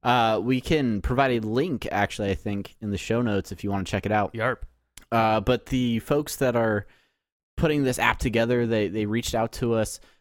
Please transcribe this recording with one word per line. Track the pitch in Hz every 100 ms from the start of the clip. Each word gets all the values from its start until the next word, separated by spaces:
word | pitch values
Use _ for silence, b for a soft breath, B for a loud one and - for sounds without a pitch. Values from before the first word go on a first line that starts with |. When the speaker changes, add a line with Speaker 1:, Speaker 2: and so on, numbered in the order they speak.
Speaker 1:
Uh, | 123 123 113 110
we | 110 127
can | - 160 131 104
provide | - 127 135 120
a | 110
link, | 113 165 123 -
actually, | 101 101 - 101
I |
think, | 95 - 101 98 -
in | 107
the | 98
show | - 113
notes | 120 101 -
if | -
you | 101
wanna | 98
check | 90 104 101
it |
out. | 107 101
Speaker 2:
Yarp. | 113 113 120 - _ _ - -
Speaker 1:
Uh, | 117 110 110
but | 101 123 -
the | 131 123 113
folks | - 147 147 -
that | 131 117
are | 113 104 101 b b b _ _ _ -
putting | 160 151
this | 135 131
app | 117 113
together, | 131 113 117 123 117
they, | 113 101
they | 104 104
reached | 110 117
out | 117 113
to | - 120
us | 113 107 - b b